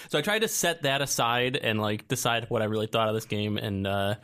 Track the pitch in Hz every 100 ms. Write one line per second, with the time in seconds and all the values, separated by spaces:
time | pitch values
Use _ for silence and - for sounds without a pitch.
0 | - 151 147 214 220 - 170 165 139 139
1 | 139 - 117 120 127 127 117 107 107 107
2 | - 127 120 117 117 117 107 107 110 113
3 | 110 110 - 104 104 104 - 98 98 101
4 | 98 107